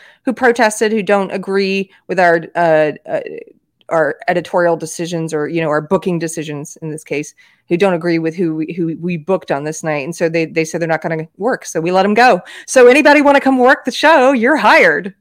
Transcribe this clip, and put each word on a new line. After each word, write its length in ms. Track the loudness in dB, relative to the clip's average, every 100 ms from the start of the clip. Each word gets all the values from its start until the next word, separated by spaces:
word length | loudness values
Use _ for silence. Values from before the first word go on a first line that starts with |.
| -20 _
who 80 | -8
protested 600 | 0 0 2 0 0 -2
who 100 | -2
don't 280 | 0 0 -2
agree 580 | -6 -4 -2 -2 -2 -6 _ -6
with 100 | 2
our, 220 | 2 2 0
uh, 380 | 0 2 2 2 -4 -6
uh, 140 | -6 -6 -12 -16 _ _ _ -4
our 280 | -2 -2 -4 -4
editorial 480 | -4 -2 0 0 0
decisions 560 | -4 -8 -8 -6 -6
or, 140 | -6 -4
you 120 | -4
know, 80 | -2
our 120 | -4
booking 380 | -2 -2 -2 -4
decisions 580 | -4 -8 -10 -12 -14 -14
in 80 | -12
this 140 | -12
case, 300 | -8 -8 -8 -16 _ _ -6
who 80 | 0
don't 180 | 0
agree 240 | 0 0 -2
with 160 | -2
who 220 | -4 -4 -4
we, 160 | -6 -6
who 200 | -6 -6
we 160 | -6 -6
booked 340 | -4 -4 -2
on 100 | -6
this 180 | -4 -6
night. 200 | -6 -4
And 100 | -6 -4
so 120 | -2
they, 160 | -2 -2
they 180 | -4
said 160 | -4 -4
they're 80 | -2
not 140 | -2
gonna 260 | -4 -8 -8 -8
work. 260 | -6 -6
So 160 | -6 -6
we 120 | 0
let 120 | 2
'em 100 | 2
go. 260 | 4 4 2 -4 -18 0
So 220 | 6 6
anybody 320 | 8 6 6
wanna 180 | 4 4
come 180 | 2 4
work 260 | 4 2
the 80 | -2
show, 400 | 0 4 4 4
you're 240 | 2 2 2
hired," 580 | 4 4 4 2 -6 -14